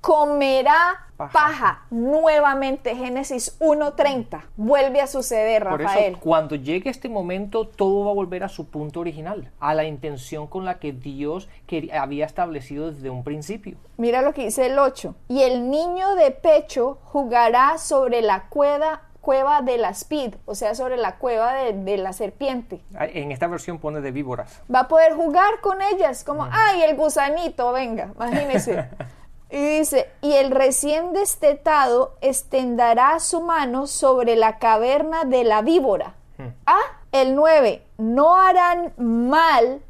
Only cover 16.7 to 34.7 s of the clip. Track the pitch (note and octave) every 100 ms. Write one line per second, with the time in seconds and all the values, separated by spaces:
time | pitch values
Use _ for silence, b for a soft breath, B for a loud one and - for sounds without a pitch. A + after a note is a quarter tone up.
16.7 | C4+ B3 C#4 - C#4+ B3+ A#3+ A#3 A#3+ C4+
17.7 | D#4+ - C#4+ B3+ A#3 G#3+ G3 - - F#3+
18.7 | F#3+ D#4 D#4 - - - C4+ C#4 D4 B3+
19.7 | A#3+ G#3 G#3+ - D4+ B3 - - G#3 G#3+
20.7 | A3+ B3+ B3+ G#3+ - B3+ A3+ A#3 C4+ B3+
21.7 | G3 F#3+ G3+ F#3+ F#3 G3+ - C#4 B3+ A#3
22.7 | F3+ - - D#3 D#3+ C#3+ C3 E3+ E3+ -
23.7 | E3 D3+ D3+ C#3 C3 C3+ A#2+ - - -
24.7 | B3+ B3 D#4+ D#4+ D#4 E4 D#4+ G4+ A4 G#4
25.7 | F#4+ G4 G4 D#4 B3 - D4 C#4+ G#4+ A4
26.7 | F#4 D#4 C#4 D#4 D4 C#4 D#4 E4 - A#3+
27.7 | B3+ B3 A3 F#3 - A#3+ C#4+ C#4+ B3+ A#3+
28.7 | E3+ C#3 - B B B - - C#4+ D4
29.7 | D4+ D4+ C4+ C4 - D4 C#4 C4+ C4+ C4+
30.7 | C4 C#4+ D4+ F4 F4+ G4+ - D4 C#4+ E4
31.7 | D4+ C4 A#3+ - - C4+ C4 - C4+ B3+
32.7 | A#3+ A#3 A#3 C4+ D#4+ - E4+ E4+ E4 C4
33.7 | B3+ C#4+ - C#4 B3+ A#3 A3+ A3 A3 A3+